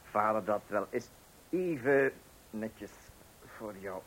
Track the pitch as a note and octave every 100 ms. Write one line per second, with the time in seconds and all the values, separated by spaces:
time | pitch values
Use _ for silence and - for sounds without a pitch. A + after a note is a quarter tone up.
0 | - G#2 G#2+ G#2+ G2 G#2 - G2+ G2 -
1 | - - - - - F3 F#3 D#3 A#2+ C#3
2 | C3+ - - - - A2 A2 - G2+ -
3 | - - - - - - A2 G2 G2 F#2+